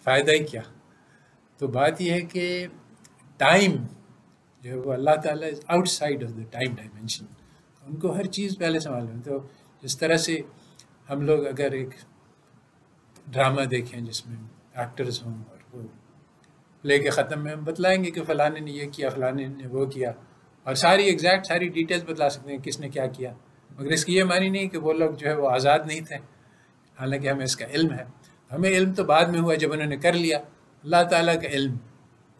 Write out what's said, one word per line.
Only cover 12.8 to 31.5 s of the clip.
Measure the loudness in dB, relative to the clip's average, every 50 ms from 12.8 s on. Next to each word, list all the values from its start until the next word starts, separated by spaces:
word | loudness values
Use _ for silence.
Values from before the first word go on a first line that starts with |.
| _ _ _ _ _ _ _ -20 -18
ड्रामा | -4 0 2 2 2 2 0 0
देखें | 0 -2 -4 -4 -6 -10 -12 -10
जिसमें | -8 -10 -10 -10 -12 -14 -14 -16 -18 -20 -20 _ _ -10 -8
actors | -8 -8 -6 -6 -6 -6 -6 -6 -8
हों | -10
और | -12 -12 -14 -18 -20 -20 _ -20
वो | -18 -16 -16 -16 -18 -20 _ _ _ _ _ _ _ _ _ _ _ _ _ _ _ _ 2
प्ले | 4 4 4
के | 4 2
ख़त्म | 2 2 0 0 -4 -6
में | -6 -6
हम | -8 -6 -6
बतलाएंगे | -6 -2 2 2 4 4 4 2 -2
कि | -4 -4
फ़लाने | -2 0 2 2 2 2 0 -4
ने | -8 -8
ये | -8 -8 -8
किया, | -8 -6 -4 -4 -4
फ़लाने | -2 -2 -2 -2 -2 -4 -6 -8
ने | -8 -10 -10
वो | -6 -4 -2 -2
किया, | -2 -2 -4 -4 -4 -6 -8 -14 -20 -20 _ _ _ _ _ -6
और | -4 0
सारी | 4 6 6 6 6 6
exact | 4 2 4 4 4 2 2 2
सारी | 0 -2 0 0 -2
details | -2 -2 -2 0 -2 -2 -4
बतला | -6 -2 0 0 0
सकते | 0 -2 -8 -10
हैं | -10 -8
किसने | -8 -8 -8 -8 -8 -8
क्या | -4 -4 -4 -4
किया, | -4 -8 -10 -10 -10 -14 -20 _ _ _ _ -20
मगर | -14 -10 -4 -2
इसकी | 0 0 0 2 2
ये | 2 4
मानी | 4 2 2 2 0
नहीं | 0 -2 -2 -4
कि | -4 -2
वो | 0 0 2
लोग | 2 2 0 0
जो | -2 -2 -2
है | 0
वो | 2 2 2
आज़ाद | 2 4 6 6 4 4 2
नहीं | -2 -6 -6
थे, | -8 -10 -12 -14 -14 -18 -20 _ _ _ _ _ _ _ _ _ _ _ _ -8
हालांकि | -4 -4 -4 -2 -2 -2
हमें | -2 -2 -2
इसका | -4 -4 -4 -6 -4 0
इल्म | 0 2 0
है। | 0 -4 -8 -14 -18 -20 -20 -20 _ _ _ -10
हमें | -4 -2 0 2
इल्म | 4 4 4 2 2
तो | 0 4
बाद | 6 6 6 6 6
में | 4 2
हुआ | 2 2 2
जब | 2 2 0
उन्होंने | 0 -2 -2 -2 -2 2
कर | 2 2 2
लिया, | 2 2 0 0 -2 -4 -8 -18 _ _ _ _ _ -2
अल्लाह | 4 4 4 6 6
ताला | 4 4 4 4 2
का | 2 0 -2